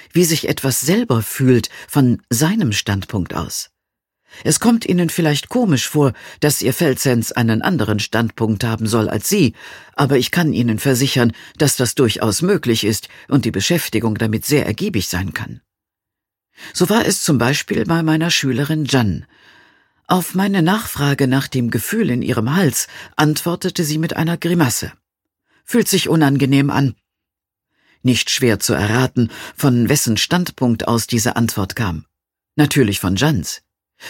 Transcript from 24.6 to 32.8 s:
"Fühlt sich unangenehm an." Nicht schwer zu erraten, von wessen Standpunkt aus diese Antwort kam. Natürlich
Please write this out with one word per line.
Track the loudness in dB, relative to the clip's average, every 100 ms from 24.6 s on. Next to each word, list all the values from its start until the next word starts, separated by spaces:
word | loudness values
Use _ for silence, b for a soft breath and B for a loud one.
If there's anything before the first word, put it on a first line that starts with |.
| 0 -2 -8 -14 _ _ _ _ _ _
"Fühlt | -2 0 2
sich | 0 2
unangenehm | 4 4 4 4 4 2
an." | 2 0 -2 _ _ _ _ _ _ _ _ _ _
Nicht | 0 0 0
schwer | 0 2 2
zu | 0
erraten, | 0 0 0 0 0 -2 B B -2
von | 2 2 2
wessen | 2 0 -2
Standpunkt | 0 -2 -2 -2 0 0 0
aus | -2 0
diese | -2 0 0
Antwort | -2 -2 -4 -4
kam. | -4 -6 -10 _ _ _ _ 0
Natürlich | 2 4